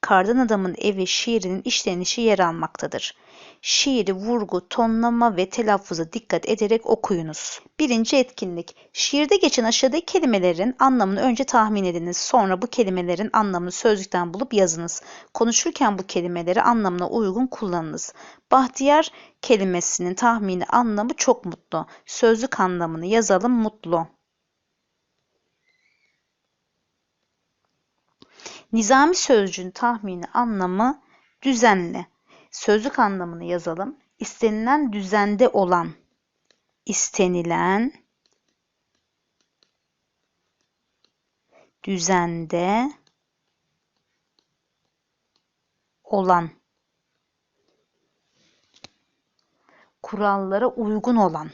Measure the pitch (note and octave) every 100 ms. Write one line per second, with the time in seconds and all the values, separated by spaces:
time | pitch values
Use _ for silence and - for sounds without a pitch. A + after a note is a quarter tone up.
0 | - G3 F#3+ A#3+ B3 G#3 F#3 - G3+ G3
1 | F#3 - - A#3 F#3 F#3 - - - F3
2 | F3+ - A3+ G3+ F3 E3 D#3+ - D3 -
3 | - - _ - - - - - C#4+ B3+
4 | G3 F#3 G#3 A#3+ F3+ F#3 - - A3+ A3+
5 | A#3 A#3 A#3 F3+ F#3+ - G#3+ G3+ G3 E3
6 | D#3+ A3+ - E3+ - A3 G#3 A3+ - A3+
7 | - F3+ D#3+ D3+ - - - _ D4+ A#3
8 | A3+ C#4+ B3+ - G3 E3+ E3 - _ -
9 | - C#4+ D4 G4+ F#4 - A3+ A3+ C4 C#4+
10 | - G4 D#4+ G#3 F3+ E3 G#3+ B3+ C4+ C4
11 | F#3+ G3 C4 A#3 C4+ A#3+ G#3+ G#3 F#3 F3
12 | E3+ F3 - B3+ G3 F#3 A#3 - G#3 F#3
13 | F3 F3 G#3+ - G#3 F3+ F3 - A#3+ G#3+
14 | G3 F#3 F3 F3 C4 G#3+ F#3 E3 E3+ -
15 | - - - - A#3 A3+ - - B3 G3
16 | F#3+ G3 F3 F3 E3+ G3 - A#3 G3+ F3
17 | F3+ A#3 G#3 F#3+ C4 - G3+ F3 D#3+ D#3
18 | - - - - _ C4 B3+ - C4+ D4
19 | D#4 - - _ - A3 F#3+ F3 F3 -
20 | F3+ F#3 A#3+ A#3 G3+ F3+ - - A#3+ G#3
21 | A3+ D#4+ - - F#3 E3 _ E3 D#3+ -
22 | _ - A#3 A3+ B3+ - F#3+ F3+ E3+ D#3+
23 | F3 A3+ G#3 F#3+ A3 B3 G#3+ G#3+ E3 E3
24 | E3 _ _ _ _ _ _ _ _ _
25 | _ _ _ _ _ _ _ _ _ _
26 | _ _ _ _ _ _ _ _ _ _
27 | _ _ _ _ _ _ _ _ _ _
28 | _ _ - _ - - _ A3+ G#3+ C4
29 | D4+ F4+ - B3 G3 F3+ F#3 - A#3+ A#3
30 | G3+ F3+ - - A#3+ G#3 F3+ F#3 A#3 C#4+
31 | _ _ _ _ C4+ B3 A#3 G3 E3+ -
32 | - _ _ _ _ - - G#3+ G#3+ -
33 | A3 G3 F3 E3+ E3+ F3 E3+ E3 G3 D4+
34 | _ _ G#3+ - A3+ G#3+ A3+ D4 C#4+ G#3
35 | F#3+ G#3 G3+ G#3 B3 - F#3 F3+ E3 -
36 | _ _ _ _ _ _ _ _ - G3+
37 | - - F#3 F3 E3+ E3 F3 G3 B3 -
38 | _ _ _ _ _ _ _ _ _ _
39 | _ _ _ _ _ _ _ _ _ _
40 | _ _ _ _ _ _ _ _ _ _
41 | _ _ _ _ _ _ _ _ - F#3+
42 | E3+ F#3 F3 E3+ D#3+ E3+ F3+ G#3+ C4 -
43 | _ _ _ _ _ _ _ _ _ _
44 | _ _ _ _ _ _ _ _ _ _
45 | _ _ _ _ _ _ _ _ _ _
46 | - G3+ F#3 F3+ E3 - _ _ _ _
47 | _ _ _ _ _ _ _ _ _ _
48 | _ _ _ _ _ _ _ _ - _
49 | _ _ _ _ _ _ _ _ _ _
50 | - G3+ G#3 G3 F#3+ G3 B3 B3 G#3+ G#3+
51 | G#3+ A#3+ F#3+ D#3 D#3